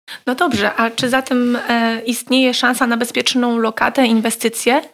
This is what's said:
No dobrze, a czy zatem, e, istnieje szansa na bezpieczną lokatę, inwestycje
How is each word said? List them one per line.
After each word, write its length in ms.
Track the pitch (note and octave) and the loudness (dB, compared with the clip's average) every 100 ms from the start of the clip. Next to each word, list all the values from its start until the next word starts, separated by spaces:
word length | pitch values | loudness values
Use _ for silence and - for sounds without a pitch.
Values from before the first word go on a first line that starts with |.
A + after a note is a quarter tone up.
| - - - | -20 -8 -6
No 80 | |
dobrze, 400 | B3+ F4 A3+ G#3 | 0 0 0 0
a 160 | - A3+ | 0 -2
czy 180 | A3+ B3+ | 0 0
zatem, 480 | C4 C4 B3 B3 A#3+ | 0 0 0 2 0
e, 460 | - A#3 A3+ A3+ A3+ | 0 0 0 -2 -4
istnieje 480 | A#3+ - B3+ B3+ | -6 0 2 2
szansa 320 | A#3+ B3 B3+ B3 | 2 0 2 0
na 100 | A#3 | 0
bezpieczną 640 | A#3+ B3 B3 B3+ A#3+ A#3 | -2 -2 -2 0 0 0
lokatę, 480 | A3+ A3 A#3+ A#3 A#3+ | -2 0 -2 2 2
inwestycje 760 | A3+ A3+ A3 A#3 A3+ A#3+ C4+ - | 4 2 -2 -4 -2 0 0 -2